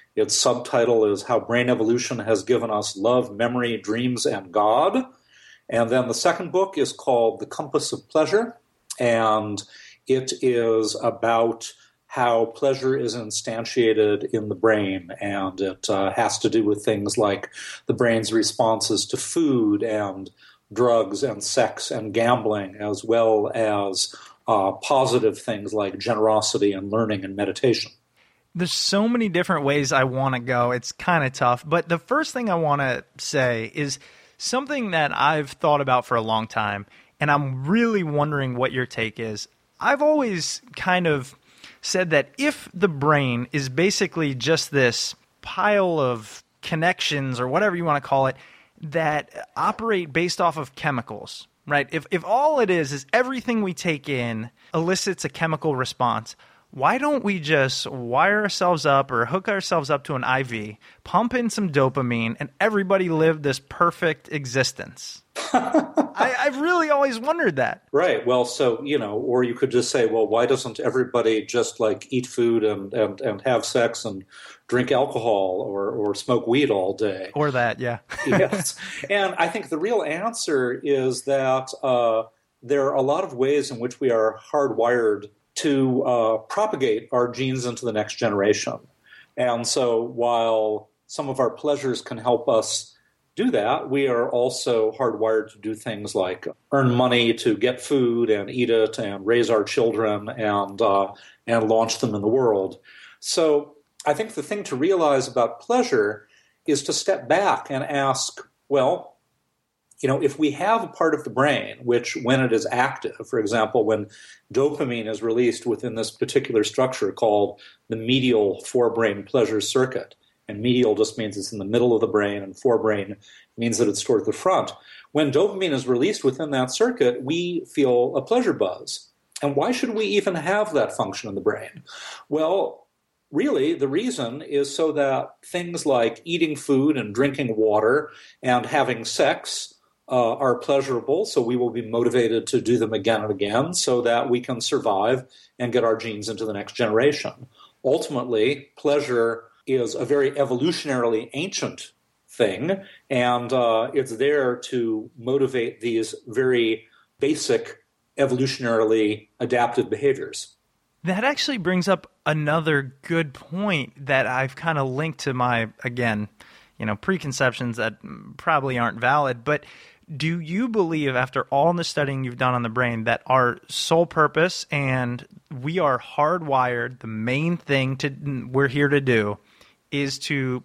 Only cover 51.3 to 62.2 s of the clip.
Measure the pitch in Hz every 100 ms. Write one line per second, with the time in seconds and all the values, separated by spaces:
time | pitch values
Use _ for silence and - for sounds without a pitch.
51.3 | - - _ - 143 139 160 135 180 180
52.3 | 233 294 294 208 180 139 139 - 233 254
53.3 | 262 247 226 196 165 180 151 147 131 120
54.3 | 110 113 _ - 160 165 185 214 175 151
55.3 | - 165 156 156 131 131 - 120 110 113
56.3 | - _ _ _ 131 143 254 294 285 208
57.3 | 185 147 151 131 131 - 131 117 127 180
58.3 | 208 208 - 180 165 147 139 135 123 117
59.3 | 185 190 196 - 175 139 143 - 135 123
60.3 | 131 135 113 107 104 - _ - 180 233
61.3 | 247 233 - 190 143 131 135 123 117